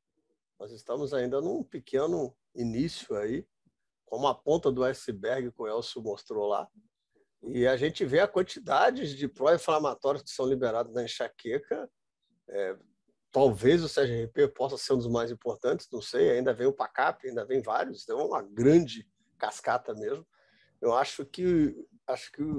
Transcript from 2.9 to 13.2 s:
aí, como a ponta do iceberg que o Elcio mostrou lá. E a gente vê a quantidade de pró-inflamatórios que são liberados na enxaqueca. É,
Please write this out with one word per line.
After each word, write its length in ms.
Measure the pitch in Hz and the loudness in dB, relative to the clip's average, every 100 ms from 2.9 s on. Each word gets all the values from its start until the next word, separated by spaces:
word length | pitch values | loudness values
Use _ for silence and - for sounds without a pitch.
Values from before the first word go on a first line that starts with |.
| - - 104 | -4 -6 -4
aí, 320 | 104 139 - _ _ _ _ _ _ | -2 -4 -8 _ _ _ _ _ _
como 220 | 113 139 | -2 0
a 80 | 123 | 0
ponta 340 | - 165 143 | 2 2 2
do 140 | 127 | 2
iceberg 680 | 127 131 - 104 110 135 123 | 0 -2 -6 -6 -2 -2 -4
que 80 | 113 | -6
o 60 | 110 | -4
Elcio 340 | 110 120 - | -4 -6 -8
mostrou 480 | 110 101 - 107 104 | -6 -8 -6 -2 0
lá. 180 | 101 92 _ _ _ _ _ _ _ | 0 -2 _ _ _ _ _ _ _
E 240 | 120 127 123 | -6 2 2
a 120 | 131 | 4
gente 260 | 147 - | 0 -2
vê 160 | 156 143 | 2 4
a 80 | 202 | 4
quantidade 880 | 185 185 - 208 139 - 254 165 135 | 2 -2 -4 0 4 4 4 -4 -4
de 100 | 139 | -6
pró-inflamatórios 960 | - 139 170 170 156 147 117 139 143 | 0 4 4 4 0 0 0 0 -2
que 80 | - | -4
são 160 | - 131 | -4 0
liberados 480 | 131 123 113 117 | 0 0 0 -2
na 120 | 117 113 | -4 -6
enxaqueca. 840 | - 117 - 113 135 - - 254 _ _ _ _ _ - | -6 -8 -6 -6 -6 -4 -6 -6 _ _ _ _ _ -10
É, 280 | 98 95 95 _ _ _ _ | -6 -4 -6 _ _ _ _